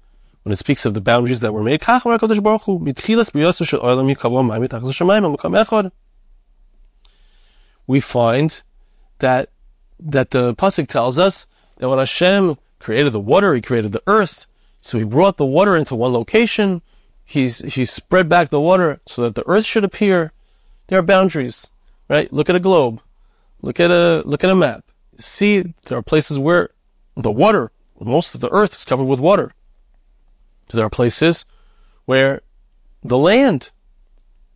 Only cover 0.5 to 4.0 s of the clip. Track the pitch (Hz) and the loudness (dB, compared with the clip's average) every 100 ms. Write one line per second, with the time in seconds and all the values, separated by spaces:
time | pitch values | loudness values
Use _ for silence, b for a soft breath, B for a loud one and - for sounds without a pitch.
0.5 | 101 - 139 113 104 98 120 120 123 113 | -4 -2 -2 -2 -2 0 2 2 -2 -4
1.5 | 107 110 151 - 247 247 233 220 214 208 | -2 -2 0 0 0 2 0 0 0 0
2.5 | 220 - 185 156 131 - 226 226 143 156 | 0 -2 -4 -4 -6 0 0 0 0 0
3.5 | 175 165 143 120 127 | 0 -2 -2 0 0